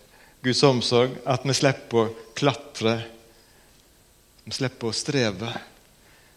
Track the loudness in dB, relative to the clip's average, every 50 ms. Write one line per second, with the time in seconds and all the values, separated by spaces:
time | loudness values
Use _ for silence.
0 | -20 -20 _ -20 -20 -20 -14 _ -2 0 2 4 6 4 4 4 2 2 4 4
1 | 4 2 0 -4 -2 -2 -2 0 0 0 0 2 2 2 2 0 -4 -2 0 2
2 | 2 0 -2 -10 -16 -14 -6 0 0 0 0 0 -4 -14 -8 -2 0 0 0 0
3 | -4 -10 -16 -20 -20 -20 -20 _ _ _ _ -20 _ _ _ -20 _ _ _ _
4 | _ _ _ _ _ _ _ _ -16 -10 -6 -4 -4 -4 -4 -6 -6 -6 -4 -4
5 | -4 -2 0 0 0 0 -2 -4 -8 -8 -8 -10 -12 -16 -20 -20 _ _ _ _
6 | _ -20 -20 _ _ _ _